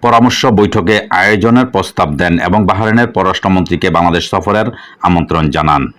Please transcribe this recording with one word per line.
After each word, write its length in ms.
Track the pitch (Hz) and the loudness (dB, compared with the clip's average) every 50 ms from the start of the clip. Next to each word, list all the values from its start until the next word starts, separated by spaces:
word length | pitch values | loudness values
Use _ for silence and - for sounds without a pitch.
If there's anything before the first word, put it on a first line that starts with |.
পরামর্শ 440 | - 120 117 117 120 127 120 - - | 0 2 2 4 4 2 0 0 0
বৈঠকে 640 | 135 117 98 104 101 104 110 92 85 107 104 - - | 0 2 2 2 2 0 -2 0 0 0 0 0 -2
আয়োজনের 560 | - 90 92 101 110 104 90 117 117 123 127 | -2 0 2 2 2 2 2 2 2 2 0
প্রস্তাব 480 | 123 - 95 92 - - - 92 78 73 | 0 -2 -4 -4 -4 -2 -4 -2 -2 -2
দেন 260 | 69 90 87 85 85 | -2 0 0 0 0
এবং 260 | - 90 90 107 107 | 0 0 0 0 2
বাহরাইনের 420 | 90 104 92 113 110 107 117 120 117 | 0 0 0 0 0 2 2 0 0
পররাষ্ট্রমন্ত্রীকে 800 | 113 95 95 92 92 - - 98 95 95 87 82 90 80 - 95 | 0 -2 -2 -2 -2 -2 0 0 0 0 0 -2 -4 -2 -2 0
বাংলাদেশ 400 | 82 85 85 87 82 85 82 - | 0 2 2 2 0 0 -4 -2
সফরের 360 | - 95 87 104 101 104 110 117 117 - - - - _ | -4 -4 -2 0 0 0 0 -2 -6 -10 -18 -20 -18 _
আমন্ত্রণ 480 | - 90 90 87 82 78 80 82 78 76 | -2 0 0 0 0 0 -2 -2 -2 0
জানান। 380 | 65 76 76 78 76 69 67 57 - | -2 -2 0 0 0 0 -2 -4 -10